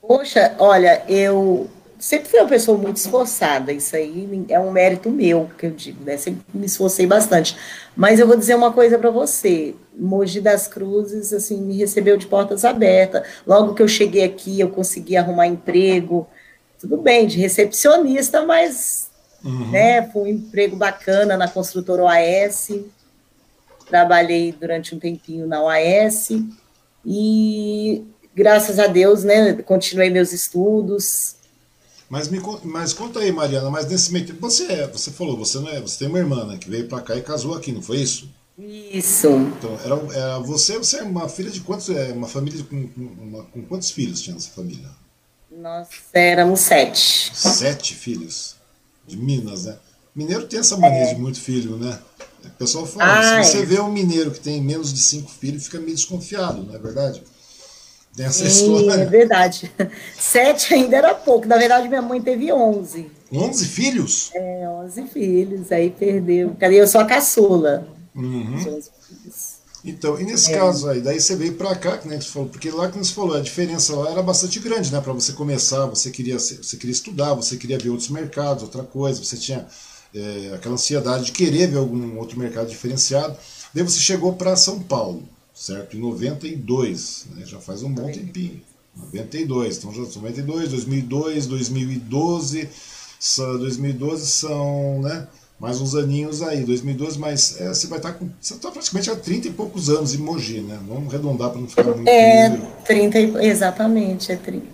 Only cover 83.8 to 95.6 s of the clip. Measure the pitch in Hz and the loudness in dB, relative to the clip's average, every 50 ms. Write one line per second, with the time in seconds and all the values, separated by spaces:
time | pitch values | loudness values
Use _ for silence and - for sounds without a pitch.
83.8 | 175 175 175 - - - 190 175 160 180 180 180 180 185 185 180 - 185 208 208 | -2 -2 0 0 0 0 0 0 -2 -2 -2 -2 -2 0 2 2 2 0 0 -6
84.8 | 180 - 139 123 110 95 87 82 - - _ _ _ _ _ - - - 95 101 | -6 -6 -4 -4 -4 -6 -8 -12 -14 -18 _ _ _ _ _ -18 -14 -12 -12 -12
85.8 | 101 - - 107 117 120 - 90 110 135 147 143 - 151 160 143 113 104 123 131 | -14 -14 -12 -10 -8 -8 -8 -6 -6 -6 -6 -8 -10 -12 -12 -10 -4 -2 -2 0
86.8 | 127 110 90 - - - - - - - - 87 92 - 98 98 - - 95 101 | 0 -2 -4 -8 -10 -12 -14 -14 -16 -18 -20 -20 -20 -20 -20 -20 -16 -14 -14 -10
87.8 | 120 139 135 123 - - - - 208 180 - 180 180 170 - - - _ _ _ | -8 -8 -8 -8 -8 -10 -10 -12 -14 -14 -10 -10 -10 -10 -10 -14 -20 _ _ _
88.8 | _ _ _ - - - 82 101 113 113 123 156 160 147 131 123 120 107 92 92 | _ _ _ -20 -20 -14 -12 -12 -12 -12 -10 -8 -6 -4 -4 -4 -4 -4 -6 -8
89.8 | - 101 104 117 123 101 - 101 104 117 120 139 143 143 156 165 165 143 131 127 | -12 -14 -14 -12 -14 -14 -14 -14 -12 -12 -10 -8 -8 -6 -6 -6 -6 -4 -6 -6
90.8 | 113 123 135 139 123 120 127 139 151 160 156 151 139 127 131 131 123 117 127 131 | -6 -4 -4 -4 -4 -4 -6 -4 -4 -4 -4 -6 -6 -6 -6 -6 -6 -4 -4 -6
91.8 | 131 127 131 123 117 113 120 143 160 170 175 170 151 135 147 160 147 143 - - | -4 -4 -6 -8 -8 -6 -4 -2 -2 -2 -2 -4 -4 -6 -6 -8 -8 -10 -14 -20
92.8 | - - - - - - - _ - - - - 131 127 127 123 123 131 120 120 | -20 -20 -20 -20 -20 -20 -18 _ -6 -4 -4 -4 -4 -4 -6 -6 -6 -6 -6 -6
93.8 | 143 139 135 120 139 147 160 160 147 143 - - - 151 151 143 143 143 143 143 | -4 -6 -4 -4 -6 -6 -6 -6 -6 -4 -4 -4 -4 -4 -4 -4 -4 -4 -4 -4
94.8 | 143 139 139 135 135 143 160 170 151 - _ _ _ _ _ _ | -4 -4 -4 -4 -4 -4 -6 -8 -10 -14 _ _ _ _ _ _